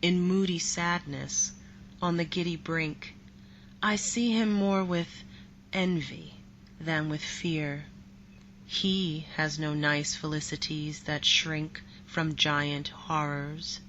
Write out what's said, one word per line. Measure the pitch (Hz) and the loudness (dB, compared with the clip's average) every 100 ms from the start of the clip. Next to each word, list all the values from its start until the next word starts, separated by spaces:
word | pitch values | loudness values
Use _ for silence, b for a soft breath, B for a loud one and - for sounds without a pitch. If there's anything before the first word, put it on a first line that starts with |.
In | 170 180 | 6 4
moody | 180 185 190 170 | 6 4 4 2
sadness, | - - 175 175 156 139 139 - - - B B B B | 0 0 2 0 -2 -8 -4 0 0 -2 B B B B
on | 175 170 | 0 2
the | |
giddy | 165 185 175 165 | 2 0 0 -2
brink, | 147 165 160 147 - - - B B B B B | -2 0 0 -4 -10 -14 -20 B B B B B
I | 208 208 | 0 2
see | - - 240 | 0 2 4
him | 220 220 | 4 4
more | 208 196 196 | 4 4 4
with | 190 175 170 - - B B B - | 4 2 0 -6 -16 B B B -8
envy | 190 185 175 135 120 80 - - - - - | 0 2 2 0 -6 -12 -16 -20 -20 -20 -10
than | 160 160 156 | -2 0 0
with | 151 | -2
fear. | - - 175 160 147 143 151 - - - - - - - - | -4 -4 0 0 0 -4 -8 -16 -20 -20 -20 -20 -20 -20 -6
He | - 196 190 180 156 151 - | 0 2 4 2 0 -6 -2
has | 156 151 | -2 0
no | 156 | 0
nice | 147 147 147 147 - | 2 4 2 2 -2
felicities | 160 151 147 151 - 156 151 151 | -2 -2 -2 -4 -4 -2 -4 -6
that | - 151 - | -4 0 4
shrink | - 160 156 156 - - B - | 4 4 -2 -2 -6 -16 B -6
from | - 160 151 | 0 0 2
giant | 151 147 143 143 147 | 4 4 2 0 -4
horrors. | - - 160 147 143 143 151 - - | -10 -2 0 0 -2 -4 -8 -8 -10